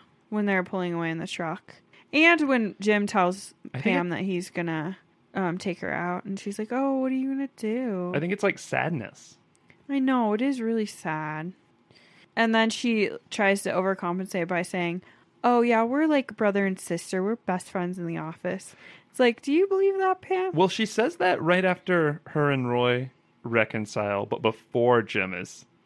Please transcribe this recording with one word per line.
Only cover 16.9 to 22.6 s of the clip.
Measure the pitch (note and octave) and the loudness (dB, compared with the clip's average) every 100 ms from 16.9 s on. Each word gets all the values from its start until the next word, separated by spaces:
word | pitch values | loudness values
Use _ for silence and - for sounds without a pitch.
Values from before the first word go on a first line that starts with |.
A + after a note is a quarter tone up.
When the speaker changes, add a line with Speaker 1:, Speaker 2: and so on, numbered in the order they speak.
| E3+ - F#3+ | -6 -4 -2
Speaker 1:
We're | F#3+ A#3 | -2 -2
best | - F#3 - | -2 -4 -4
friends | G3 F3 F#3 | -4 -4 -4
in | E3+ | -6
the | E3 | -6
office." | D#3 E3 F3+ F#3+ - - - - _ | -8 -8 -6 -6 -8 -20 -20 -20 _
It's | - | 2
like, | B3 A#3 | 2 2
do | - | 0
you | D4+ G4 | 2 4
believe | G4 G4 F#4+ | 4 2 2
that, | F#4+ F#4 | 0 0
Pam? | - F#4+ F#4 | -2 -2 0
Speaker 2:
Well, | A3+ F#3 | 2 2
she | - A3 | 2 -2
says | - B3 F4 | 0 -2 2
that | F4+ F4+ | 0 2
right | D#3 F3+ | 2 2
after | F#3 F3+ - F3+ D3+ D3+ - | 2 0 0 2 2 0 -4
her | D#3 D3 | 0 2
and | C3+ | 2